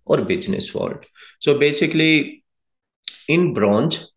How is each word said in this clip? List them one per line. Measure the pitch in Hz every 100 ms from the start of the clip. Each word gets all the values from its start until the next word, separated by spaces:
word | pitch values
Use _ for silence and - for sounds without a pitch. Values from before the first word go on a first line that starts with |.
or | - 147
business | 98 90 - - -
vault. | - - - - _ - -
So | 151 143
basically, | 147 143 160 160 160 156 - - _ _ _ _ _ _ - - -
in | 165 170
bronze, | 107 101 104 156 - -